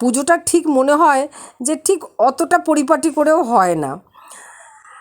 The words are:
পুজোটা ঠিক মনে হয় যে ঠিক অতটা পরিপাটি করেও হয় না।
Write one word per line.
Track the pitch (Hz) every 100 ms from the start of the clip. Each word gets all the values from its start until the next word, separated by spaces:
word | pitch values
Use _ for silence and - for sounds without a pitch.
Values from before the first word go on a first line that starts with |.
পুজোটা | 240 247 285 339
ঠিক | 330 339 311
মনে | 269 269
হয় | 294 320 269 294 - - -
যে | 247 311
ঠিক | - 381 - -
অতটা | 226 262 330 349
পরিপাটি | 330 302 277 302 320
করেও | 294 302 320
হয় | 262 233 180
না। | 165 143 156 _ _ - - - - - - - -